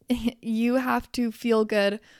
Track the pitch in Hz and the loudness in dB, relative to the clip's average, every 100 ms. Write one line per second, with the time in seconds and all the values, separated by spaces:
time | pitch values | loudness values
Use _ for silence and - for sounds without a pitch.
0 | - 247 226 - - 220 233 254 254 240 | -6 -2 -2 -6 -4 -2 0 0 0 -2
1 | - - 240 214 240 220 220 214 202 208 | -4 -4 -4 -2 2 2 2 2 0 -2
2 | - - | -8 -20